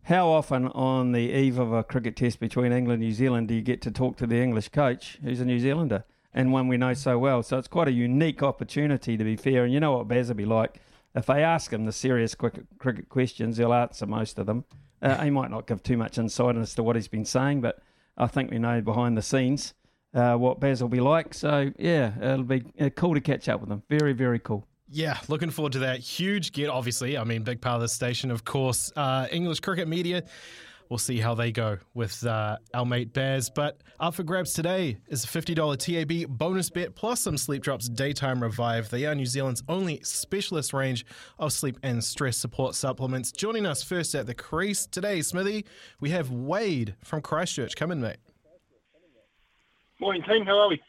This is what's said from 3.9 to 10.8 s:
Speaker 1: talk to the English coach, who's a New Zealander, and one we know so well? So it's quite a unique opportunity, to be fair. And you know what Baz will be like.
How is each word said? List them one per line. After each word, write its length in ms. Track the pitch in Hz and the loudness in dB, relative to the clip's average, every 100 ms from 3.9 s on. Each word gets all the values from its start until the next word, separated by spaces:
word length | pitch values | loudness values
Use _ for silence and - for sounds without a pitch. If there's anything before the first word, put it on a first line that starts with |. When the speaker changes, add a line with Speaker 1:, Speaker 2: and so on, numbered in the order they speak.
Speaker 1:
talk 260 | 107 127 120 | -2 -2 0
to 100 | 120 | 0
the 120 | 117 | 2
English 300 | 127 110 107 | 2 0 -2
coach, 480 | 147 139 123 - - | 0 2 0 -8 -10
who's 160 | 135 123 | -6 -2
a 60 | 123 | 2
New 120 | 123 | 2
Zealander, 460 | 127 147 160 98 - _ _ | 2 2 0 0 -4 _ _
and 200 | - 131 | 0 2
one 160 | 131 127 | 4 2
we 100 | 123 | 2
know 160 | 127 | 2
so 240 | 127 139 120 | 2 2 2
well? 240 | 135 127 | 4 2
So 160 | 113 131 | 2 -2
it's 100 | 127 | -2
quite 200 | - 156 | 2 2
a 40 | |
unique 500 | 123 120 131 160 - | 4 4 4 2 2
opportunity, 720 | 139 - - - 147 139 - 113 | 0 0 -4 0 2 0 0 0
to 80 | |
be 120 | 107 110 | 0 0
fair. 280 | - 131 | 2 4
And 100 | 120 | 4
you 60 | 135 | 4
know 140 | 156 | 4
what 140 | 127 110 | 2 2
Baz 200 | 123 120 | 0 2
will 80 | 110 | -2
be 100 | 104 | 2
like. 360 | 113 113 - | 2 2 -4